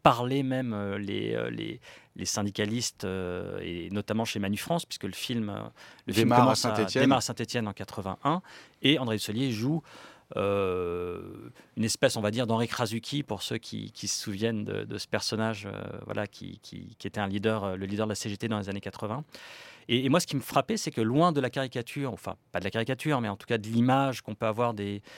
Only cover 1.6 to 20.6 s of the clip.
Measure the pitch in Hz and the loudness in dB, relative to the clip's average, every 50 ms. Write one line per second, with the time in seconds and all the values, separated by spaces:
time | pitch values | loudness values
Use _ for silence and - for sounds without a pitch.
1.6 | 110 107 110 - - - - - - _ _ - 95 - - 110 101 101 - - | -6 -6 -8 -10 -14 -20 -20 -20 -20 _ _ -6 -4 -2 -2 0 -2 -2 0 -2
2.6 | 107 104 117 123 113 - - - 104 95 95 95 90 90 90 92 92 92 95 92 | -2 0 0 -2 -4 -4 -6 -6 -4 -4 -2 -2 -2 -4 -4 -4 -6 -6 -6 -6
3.6 | 87 87 87 85 85 87 101 104 104 - 107 113 113 - - 104 98 98 104 - | -6 -6 -6 -6 -6 -4 -4 -4 -2 0 0 0 0 -2 -2 -2 0 0 0 -2
4.6 | - - 170 165 - - - - - 95 - - - - 123 117 107 101 101 107 | 0 0 0 -2 -2 -4 -8 -8 -6 -8 -6 -6 -6 -4 -2 -2 -2 -4 -4 -6
5.6 | 110 113 - - - - - - _ - 95 110 113 117 120 123 123 131 131 - | -8 -10 -12 -18 -20 -20 -20 -12 _ 2 4 4 6 8 10 10 10 8 6 4
6.6 | - 117 107 110 104 95 - 127 135 135 135 120 - - 117 - 113 - - 120 | 2 2 2 2 2 2 4 4 6 6 6 6 4 0 -2 -4 -4 -2 -2 -2
7.6 | 110 101 - - 92 - - 110 92 95 95 - - 139 165 185 - - - - | -2 -2 -4 -6 -10 -8 -8 -6 -6 -6 -6 -2 0 0 0 0 -2 -8 -16 -20
8.6 | - - _ _ - 135 151 131 131 113 110 104 - 110 104 120 139 131 110 107 | -20 -20 _ _ 4 4 4 4 2 0 0 0 0 -2 -2 0 0 0 0 0
9.6 | 120 143 160 160 - - - - - - - - _ - - - 98 101 101 98 | 0 0 0 -2 -4 -8 -16 -20 -20 -20 -20 -20 _ -6 -4 0 0 2 2 2
10.6 | 98 92 90 90 90 87 87 87 87 87 87 90 92 95 - - - 123 - - | 2 0 0 0 -2 -2 -2 -4 -4 -4 -6 -8 -10 -12 -12 -14 -14 -16 -18 -20
11.6 | - _ _ 113 110 110 - - 143 127 - 113 104 104 110 127 123 110 113 117 | -20 _ _ 0 0 0 2 4 2 2 4 2 0 0 2 0 2 2 2 2
12.6 | 120 - - - 120 101 117 113 - - 139 147 - - 104 98 - - 117 110 | 2 0 0 0 0 0 0 -4 -6 -4 -4 -4 -4 -4 -6 -6 -4 -4 -4 -6
13.6 | - - 110 107 104 104 - - 104 98 - - - 113 98 95 110 117 113 104 | -6 -8 -8 -8 -8 -10 -10 -8 -4 -4 -4 -4 -4 -6 -2 0 0 0 0 -2
14.6 | 104 101 101 104 110 113 110 107 - - 110 101 - - 110 107 110 110 110 101 | -4 -4 -4 -4 -4 -6 -8 -8 -4 -4 -2 -2 -2 -2 0 0 0 -2 -2 -4
15.6 | 101 98 104 101 98 101 104 - 104 104 104 107 104 - - - 95 92 95 101 | -8 -8 -8 -8 -8 -10 -10 -10 -8 -6 -4 -4 -4 -4 -8 -12 -14 -14 -14 -14
16.6 | - - 98 92 92 101 107 - - 98 - 107 101 98 98 104 101 110 110 104 | -16 -14 -14 -14 -14 -14 -14 -10 -10 -6 -4 -2 -2 0 0 0 2 2 0 2
17.6 | 98 95 92 95 98 95 104 104 110 107 101 - - 110 101 - 117 110 110 107 | -2 -2 -4 -4 -4 -4 -2 -2 0 -2 -2 -4 -4 -6 -4 -4 -2 -2 -2 -2
18.6 | 95 98 98 101 - 98 - - 113 104 117 147 151 - - - - - - - | -2 -4 -6 -6 -8 -10 -8 -6 -6 -6 -4 -6 -8 -10 -14 -18 -18 -18 -18 -18
19.6 | - - - - - - 117 127 131 127 156 180 - - 151 131 - - - 143 | -18 -20 -20 -14 -2 0 2 2 4 4 4 4 4 2 -2 -2 -2 2 2 2